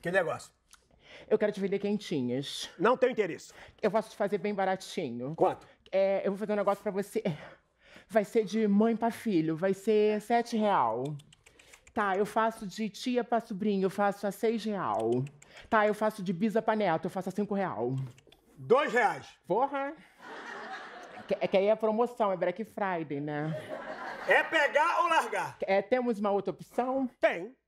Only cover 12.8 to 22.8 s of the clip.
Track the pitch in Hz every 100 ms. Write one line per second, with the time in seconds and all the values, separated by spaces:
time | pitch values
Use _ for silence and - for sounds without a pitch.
12.8 | 220 - - 247 233 233 226 190 214 196
13.8 | 190 - 202 196 208 185 226 226 208 202
14.8 | 143 104 113 123 139 - - - - 220
15.8 | 214 208 214 214 185 170 220 208 220 214
16.8 | 202 165 185 190 185 185 202 196 185 104
17.8 | 120 135 131 - - _ _ - 131 247
18.8 | 294 226 208 151 120 - - 190 277 277
19.8 | 277 311 - _ - - - - - -
20.8 | - - - - - 196 180 196 196 214
21.8 | 220 214 240 - 214 185 175 175 220 -